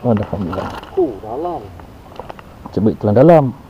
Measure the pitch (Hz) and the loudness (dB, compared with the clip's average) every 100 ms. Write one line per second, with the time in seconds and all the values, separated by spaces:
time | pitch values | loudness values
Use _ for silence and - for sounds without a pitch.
0 | 123 107 101 98 90 - - - - - | 0 0 -2 -6 -6 -6 -8 -12 -8 -2
1 | 320 104 107 127 175 156 98 90 - - | -2 -4 -10 -8 -6 -8 -12 -18 -20 -20
2 | - - - - - - - - 107 - | -20 -18 -16 -18 -20 -20 -8 0 0 0
3 | 107 107 156 165 131 - | 2 6 8 6 4 -6